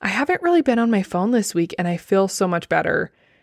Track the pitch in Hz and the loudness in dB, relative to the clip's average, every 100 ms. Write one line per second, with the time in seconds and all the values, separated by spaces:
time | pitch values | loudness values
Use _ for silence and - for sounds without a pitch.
0 | 196 202 285 359 339 349 285 233 233 214 | -4 -2 -2 0 2 2 2 2 2 0
1 | 185 180 196 240 202 170 170 - 175 175 | 0 -2 0 0 0 -2 -2 -4 -4 -4
2 | - 196 190 - 190 175 - 160 156 - | 0 2 2 0 -2 -2 0 0 0 -2
3 | - _ _ _ | -4 _ _ _